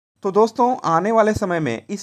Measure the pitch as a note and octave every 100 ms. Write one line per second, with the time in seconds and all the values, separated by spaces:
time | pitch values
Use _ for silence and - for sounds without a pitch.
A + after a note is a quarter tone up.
0 | _ _ G3+ F#3+ A3 - B3 B3+ E3 E3
1 | G3+ A3+ G#3+ G#3+ F#3+ E3+ C#3+ A2+ - G3+